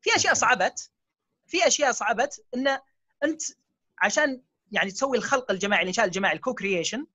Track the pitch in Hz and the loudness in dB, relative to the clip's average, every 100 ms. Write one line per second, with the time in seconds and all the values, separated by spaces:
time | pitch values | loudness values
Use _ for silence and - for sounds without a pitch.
0 | - 453 392 311 226 240 190 - - _ | 2 2 2 2 2 2 0 -2 -18 _
1 | _ _ _ _ _ 339 381 - 285 226 | _ _ _ _ _ 2 4 4 2 0
2 | 208 190 277 - _ - 269 269 _ _ | -2 0 -2 -4 _ -2 -2 -2 _ _
3 | _ _ 285 311 - - _ _ _ - | _ _ -2 -2 -8 -12 _ _ _ -2
4 | 208 254 302 262 _ _ _ 196 185 190 | 0 2 0 -2 _ _ _ -4 -4 -2
5 | 277 247 - - - 190 202 202 180 180 | -2 -2 0 -2 0 -2 0 0 0 0
6 | 214 180 190 156 - 226 196 185 160 220 | 0 0 0 0 -4 -4 -2 -2 -2 -6
7 | 320 | -10